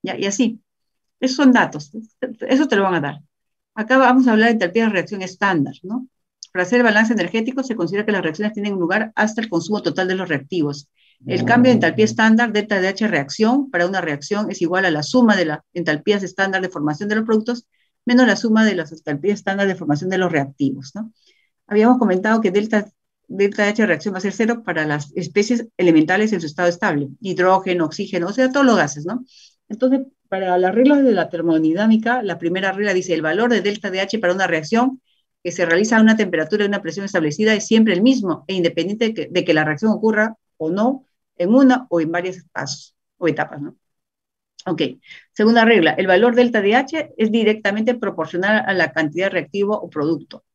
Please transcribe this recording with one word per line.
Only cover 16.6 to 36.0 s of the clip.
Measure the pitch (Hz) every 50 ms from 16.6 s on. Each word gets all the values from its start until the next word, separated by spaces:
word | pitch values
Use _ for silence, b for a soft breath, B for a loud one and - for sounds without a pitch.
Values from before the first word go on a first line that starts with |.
de | 185 180
formación | - 160 147 151 151 151 208 202
de | 214
los | 220 220
productos | 226 220 220 214 240 240 240 _ _ _ _ _ _ _ _ _
menos | 240 240 247 262
la | 226 196
suma | 196 - 226 220 220 220
de | 214 190
las | 175 160 151
entalpías | 160 160 _ 156 147 143 147 202 208 202
estándar | - 196 196 202 202 196
de | 185
formación | 175 170 151 147 147 180 185
de | 190
los | 185 185 175
reactivos, | 165 147 139 139 - _ 143 135 135 - 131 - _
¿no? | 196 220 220 _ _ _ _ _ _ _ _ _ _ _
Habíamos | _ 208 208 214 233 254 254
comentado | 226 202 180 185 185 214 226 226
que | 220 190
delta, | 180 208 214 220 - 208 208 - _ _ _ _ _ _ _ _
delta | - 185 202 202 202 - 208 202
H | 208 233 220
reacción | 202 165 151 - 214 190
va | 185
a |
ser | 196 196
cero | 190 - 226 220 233 233 -
para | - 165 165 156
las | 151 147 147 147 - -
especies | 190 170 147 - 202 208 - 247 226 220 - _
elementales | - 180 175 160 156 156 156 185 202 214 220
en | 214 180
su | 165
estado | 147 151 - 180 175
estable, | 170 175 220 202 160 147 139 135 - _
hidrógeno, | - 190 175 180 180 185 190 190 - 190 180 175 160
oxígeno, | 156 - - 196 - - 180 170 185
o |
sea, | 208 254 262 262
todos | 262 285 277
los | 254 220
gases, | 185 156 143 - 147 147
¿no? | 175 220 247 254 b b b b b b b _ _
Entonces, | 214 - 254 262 269 277 262 - _ _ _ _
para | 196 190 190 185 180
las | 180 185 185 196
reglas | 226 254 277 294 285 269
de | 254
la | 214 185 165 -
termodinámica, | - 165 165 170 160 160 160 156 160 190 214 220 220 220 220 226 247 254
la | 220 196 165 170
primera | 170 170 180 190 196 190
regla | 190 196 208 208 185
dice, | 185 - -
"El | 170 160
valor | 156 156 160 202 233 247
de | 240 202
delta | 180 202 202 202 - 196
de | 185 190
H | 196 196 - 220
para | 208 175
una | 180 190 190
reacción | 175 165 160 156 151 226 226 247 269 269 - _ _ _ _ _ _ _ _ _
que | 175
se | 170 - 180
realiza | 165 165 180 214 214 233
a | 220